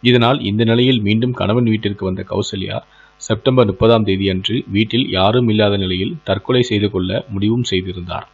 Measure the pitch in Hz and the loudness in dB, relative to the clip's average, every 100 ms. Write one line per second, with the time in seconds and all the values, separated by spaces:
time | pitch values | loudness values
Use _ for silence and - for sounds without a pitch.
0 | 120 123 117 139 104 104 113 117 127 127 | 4 4 4 2 -2 0 2 4 2 2
1 | 101 110 123 123 95 117 120 107 104 101 | 2 0 0 -2 0 2 2 0 -2 -4
2 | 92 92 95 98 101 101 95 117 - _ | -4 -6 -6 -6 -4 -6 -8 -10 -12 _
3 | - _ - 107 - 127 110 92 113 113 | -20 _ -6 -2 2 4 2 4 4 4
4 | 104 98 98 92 95 117 - 98 113 117 | 2 0 0 -2 -2 -6 -2 -2 0 -2
5 | - 92 98 120 120 107 104 101 92 92 | -2 0 2 2 2 2 2 0 -2 -4
6 | 101 170 - 98 - 127 123 104 104 95 | -4 -6 -4 -4 0 0 0 0 0 -2
7 | 92 98 - 98 104 120 120 95 92 90 | -2 -4 -6 -4 0 0 -2 -4 -4 -10
8 | 90 127 - | -10 -12 -12